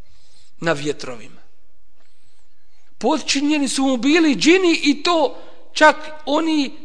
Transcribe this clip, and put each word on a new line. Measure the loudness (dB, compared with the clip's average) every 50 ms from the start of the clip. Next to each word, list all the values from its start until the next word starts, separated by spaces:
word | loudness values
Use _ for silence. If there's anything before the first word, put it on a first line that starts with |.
| -10 -10 -10 -10 -10 -10 -10 -10 -10 -10 -10 -4
Na | -2 -2 -2
vjetrovima. | 0 -2 -4 -4 -6 -8 -8 -10 -10 -10 -10 -10 -10 -10 -10 -10 -10 -10 -10 -10 -10 -10 -10 -10 -10 -10 -10 -10 -10 -10 -10 -10 -10 -10 -10 -10 -10 -10 -10 -10 -10 -10 -10 -8
Podčinjeni | -2 0 0 0 0 0 -2 0 0 2 2 2 2 2
su | 0 0 0 2
mu | 2 2
bili | 2 4 4 4 6 6 4 4
džini | 4 6 6 6 6 6 4 2 4 2
i | 2 0 2 2
to | 2 4 4 2 2 0 -6 -10 -10 -10 -10 -10 -8 2
čak | 6 6 6 6 4 -2 -10 -10 -8 -4
oni | -2 0 0 2 2 2 2 0 0 -4 -8